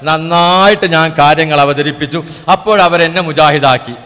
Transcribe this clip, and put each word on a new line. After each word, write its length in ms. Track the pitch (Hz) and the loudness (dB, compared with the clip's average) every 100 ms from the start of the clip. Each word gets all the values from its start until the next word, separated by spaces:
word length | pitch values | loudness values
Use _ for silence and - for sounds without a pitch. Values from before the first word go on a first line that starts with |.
നന്നായിട്ട് 800 | 143 156 160 170 175 180 196 208 190 | -4 -4 -2 0 2 4 2 2 0
ഞാൻ 280 | 165 160 156 | 0 0 2
കാര്യങ്ങൾ 420 | 147 156 160 147 | 2 2 0 0
അവതരിപ്പിച്ചു. 640 | 143 143 147 143 151 165 156 - - | 0 0 -4 -4 -8 -8 -10 -14 -2
അപ്പോൾ 300 | 190 - 208 | -2 0 2
അവരെന്നെ 400 | 180 170 165 170 | 2 2 0 -2
മുജാഹിദാക്കി. 720 | 170 147 151 147 135 127 - 120 | -4 0 2 2 2 0 -4 -16